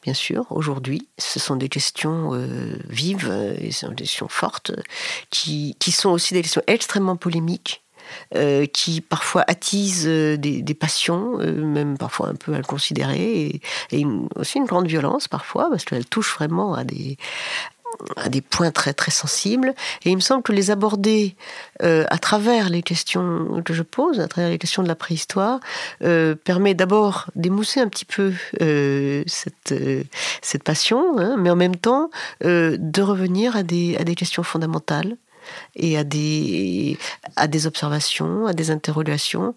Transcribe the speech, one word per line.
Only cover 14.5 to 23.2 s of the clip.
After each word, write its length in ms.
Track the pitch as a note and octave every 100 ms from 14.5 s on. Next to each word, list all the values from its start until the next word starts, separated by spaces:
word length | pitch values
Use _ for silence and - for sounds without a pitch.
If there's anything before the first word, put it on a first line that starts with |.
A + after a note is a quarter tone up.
| C4+
une 60 | C4
grande 220 | F3+ F3+
violence 400 | D#3+ - C#4+ -
parfois, 420 | D3 - - E4+
parce 140 | A3
qu'elles 240 | - B2 A#2+
touchent 280 | - - -
vraiment 380 | D3+ E3+ G3+
à 100 | C3+
des, 340 | B2+ - C3+ C3+ - - - - - _ A#4+ A4+ - -
à 140 | -
des 120 | C3+
points 300 | - - E3+
très, 220 | D3+ C#3
très 180 | - D#3+
sensibles. 640 | - D3+ - G3 B3 C4 C4 - - F3+
Et 40 |
il 60 | F#3
me 60 |
semble 200 | - C4
que 120 | A#3+
les 180 | G3+ G3
aborder, 640 | G3+ G#3+ G#3 G#3 G#3+ G3+ - - - - -
euh, 220 | F3 D#3+ D3+
à 80 | E3+
travers 520 | - G#3+ G#3+ A#3+ F#3+
les 120 | E3+
questions 800 | - E3 - F3+